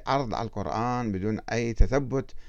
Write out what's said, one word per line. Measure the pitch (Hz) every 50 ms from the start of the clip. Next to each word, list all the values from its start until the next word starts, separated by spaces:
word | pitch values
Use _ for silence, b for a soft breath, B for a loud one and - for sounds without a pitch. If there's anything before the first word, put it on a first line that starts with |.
| -
عرض | 123 135 143 135 113 -
على | - 117
القرآن، | 107 - 104 95 78 - 110 117 123 123 123 120 107
بدون | 98 92 95 107 107 - - -
أي | 113 117 120 117 110
تثبت | - 107 95 123 139 139 120 131 135 131 - - b b